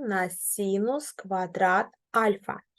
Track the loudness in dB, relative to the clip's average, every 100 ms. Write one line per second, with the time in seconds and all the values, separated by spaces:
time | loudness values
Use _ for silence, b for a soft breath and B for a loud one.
0 | -2 -2 -2 -4 -4 -2 0 0 0 -2
1 | -4 -12 -6 -4 -2 2 4 4 0 _
2 | _ 2 2 2 -4 -10 -12